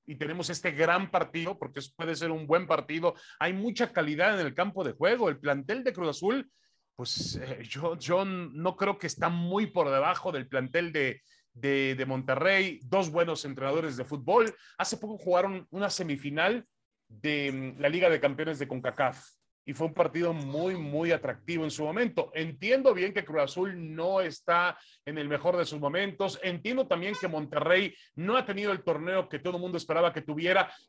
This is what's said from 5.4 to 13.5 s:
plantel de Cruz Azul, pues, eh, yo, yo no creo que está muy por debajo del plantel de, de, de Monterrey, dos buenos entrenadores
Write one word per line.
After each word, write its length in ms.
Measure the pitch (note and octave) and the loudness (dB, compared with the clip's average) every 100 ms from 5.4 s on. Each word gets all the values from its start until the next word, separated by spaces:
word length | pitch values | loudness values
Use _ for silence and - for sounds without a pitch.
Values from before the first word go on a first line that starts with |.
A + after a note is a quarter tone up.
plantel 420 | C#3+ C#3 C3+ A#3+ | 0 0 -2 -4
de 100 | B3+ | -2
Cruz 160 | F3+ E3 | -2 -2
Azul, 380 | C#3 F3+ C4+ C4+ _ _ _ _ - | -2 0 0 -2 _ _ _ _ -10
pues, 400 | B2 - - - | -6 -6 -6 -6
eh, 260 | C3 B2+ | -8 -10
yo, 340 | A#2 C3+ E3 E3+ | -10 -6 -4 -4
yo 280 | B2 F3+ | 0 0
no 520 | G3 F#3 E3 C#3+ F3+ F3+ | 2 -4 -8 -4 -4 0
creo 220 | - G3+ | 0 0
que 80 | D#3+ | -4
está 220 | - E3+ | -2 0
muy 400 | F3 F3 G3 G#3 | 0 0 0 0
por 200 | F3+ D3 | 2 2
debajo 440 | C3+ D3+ F3+ F#3 | 4 2 0 -2
del 160 | D3 B2+ | -4 -4
plantel 440 | C3+ C3 E3 E3+ | -2 -2 0 0
de, 300 | D#3 C3+ - _ _ _ | 0 -2 -2 _ _ _
de, 400 | A#2+ C#3 C#3 C3+ | -6 0 2 2
de 120 | C3 C3 | 0 -2
Monterrey, 720 | C3 C3 C3 F3 G3 F#3+ D#3 | -2 0 2 4 4 2 -4
dos 260 | B2+ F#3+ F3 | -2 0 2
buenos 340 | D#3 E3+ D#3 | 2 2 0
entrenadores 520 | C#3+ | -6